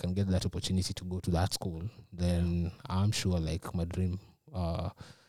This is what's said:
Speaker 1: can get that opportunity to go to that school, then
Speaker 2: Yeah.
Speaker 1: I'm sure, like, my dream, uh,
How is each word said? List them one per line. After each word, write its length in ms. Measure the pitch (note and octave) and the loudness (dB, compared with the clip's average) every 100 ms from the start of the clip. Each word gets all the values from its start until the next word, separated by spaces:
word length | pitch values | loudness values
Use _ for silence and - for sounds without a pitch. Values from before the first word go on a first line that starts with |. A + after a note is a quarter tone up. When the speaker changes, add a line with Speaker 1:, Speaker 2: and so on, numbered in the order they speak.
Speaker 1:
can 120 | F2+ | 0
get 140 | F#2 G2 | 0 2
that 180 | F2+ F#2 | 2 0
opportunity 480 | F2+ - F#2+ F#2 | -2 0 0 0
to 100 | G2 | -4
go 160 | F#2 F#2 | -6 -4
to 120 | - | 0
that 220 | E2+ F2+ | 2 2
school, 280 | - F#2+ E2 G2 - - | 0 -4 -4 -8 -10 -12
then 520 | F2 F2 F2 F2 F2 | -2 2 4 2 2
Speaker 2:
Yeah. 60 | E2 - - | 0 -4 -4
Speaker 1:
I'm 220 | F#2 G#2 | 2 2
sure, 280 | - F#2+ F2 | 2 2 2
like, 340 | D#2 E2+ - F2 | 0 -2 -4 -4
my 100 | E2+ | -2
dream, 340 | F#2 F#2 F#2+ - _ - | 0 0 -2 -8 _ -10
uh, 360 | F#2 E2+ E2 D#2 - - - | -4 -2 -2 -4 -8 -18 -20